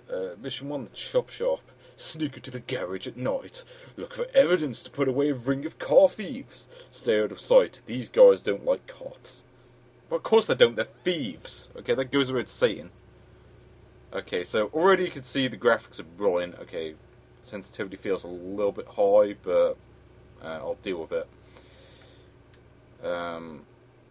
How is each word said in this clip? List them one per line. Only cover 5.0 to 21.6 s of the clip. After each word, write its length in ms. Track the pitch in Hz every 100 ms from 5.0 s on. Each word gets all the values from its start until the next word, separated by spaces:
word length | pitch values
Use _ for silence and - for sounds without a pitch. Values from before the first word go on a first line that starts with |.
| 135
away 200 | 127 147
a 60 |
ring 320 | 131 117 135 151
of 120 | -
car 300 | - 151 190
thieves. 580 | - 190 113 - - - - -
Stay 300 | - 120 107
out 120 | 104
of 60 | 98
sight. 440 | - 110 87 -
These 240 | - 123 113
guys 320 | 113 101 95
don't 240 | - 101
like 220 | 80 92 -
cops. 580 | - - - - - - _ - - - _ -
Well, 80 | 165
of 60 |
course 240 | - 220 214
they 80 |
don't. 220 | 127 120 110
They're 100 | 110 -
thieves. 640 | 185 170 113 78 - - - -
Okay, 160 | -
that 180 | 120 131
goes 220 | 143 127
without 160 | 127 117
saying. 420 | - 120 98 87 - - - - - - - - - - - -
Okay, 280 | 98 - 92
so 260 | 87 110 104
already 320 | 160 185 185
you 60 | 175
can 140 | 143
see 220 | 127 139 131
the 120 | 104
graphics 420 | 120 113 - -
are 40 |
brilliant. 540 | 82 87 101 87 87 -
Okay, 340 | 85 87 80 78 - - - -
sensitivity 560 | - 101 95 - 98 92
feels 260 | 107 92
a 40 | 85
little 440 | 90 90 101 101
bit 140 | 98 -
high, 480 | - 101 104 104 101
but, 340 | 95 87 87 - - - - - - -
uh, 160 | 80 80
I'll 200 | 78 85
deal 200 | 101 87
with 100 | 78
it. 160 | 82 - - - -